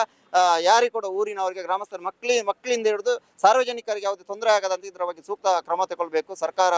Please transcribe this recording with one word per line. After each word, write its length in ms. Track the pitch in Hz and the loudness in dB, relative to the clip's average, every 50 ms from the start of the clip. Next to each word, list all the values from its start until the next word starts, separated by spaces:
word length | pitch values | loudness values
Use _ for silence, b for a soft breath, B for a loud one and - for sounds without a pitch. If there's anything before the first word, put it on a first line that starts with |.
| 226 b b b b b - | -2 b b b b b 0
ಆ, 240 | 180 180 180 170 165 | 2 4 4 2 2
ಯಾರಿಗೂ 340 | 170 180 214 233 240 240 | 4 4 4 4 4 0
ಕೂಡ 140 | 233 226 208 | -2 -6 -8
ಊರಿನವರಿಗೆ 580 | 196 185 196 214 208 208 196 190 185 185 190 180 | -6 -4 -4 -4 -4 -4 -4 -6 -6 -6 -8 -6
ಗ್ರಾಮಸ್ಥರ 340 | 170 185 196 208 - 208 185 | -6 -4 -4 -6 -10 -14 -10
ಮಕ್ಕಳಿ-, 480 | 175 190 - _ - 240 247 240 220 | -10 -10 -10 _ -4 -2 -2 2 2
ಮಕ್ಕಳಿಂದ 420 | 202 202 - - 254 247 233 226 214 | 2 2 2 -2 -2 -2 0 2 0
ಹಿಡಿದು 300 | 214 202 196 233 247 233 | 0 0 0 -2 -2 -2
ಸಾರ್ವಜನಿಕರಿಗೆ 880 | - _ _ - - 196 220 254 254 240 247 233 226 - 214 208 196 | -4 _ _ 4 6 6 6 6 2 0 -4 -8 -8 -8 -8 -4 -4
ಯಾವುದೇ 180 | 196 202 180 175 | -4 -6 -6 -10
ತೊಂದರೆ 260 | - 202 208 226 233 | -14 -12 -2 2 2
ಆಗದಂತೆ 380 | 214 208 196 190 185 180 185 202 | 2 2 2 -2 -4 -6 -6 -12
ಇದರ 160 | 180 180 180 | -8 -6 -6
ಬಗ್ಗೆ 180 | 180 175 165 | -6 -6 -10
ಸೂಕ್ತ 260 | 156 - 202 - - 196 | -12 -12 -12 -4 -2 0
ಕ್ರಮ 360 | 185 170 - - 170 175 185 | 0 0 -2 -4 -4 -4 -2
ತಗೊಳ್ಬೇಕು. 520 | 180 175 170 175 165 156 160 151 - 196 | -4 -4 -6 -6 -4 -2 -4 -4 -4 -8
ಸರ್ಕಾರ 380 | - - 160 - - 185 185 175 | -8 -8 -6 -2 0 0 2 2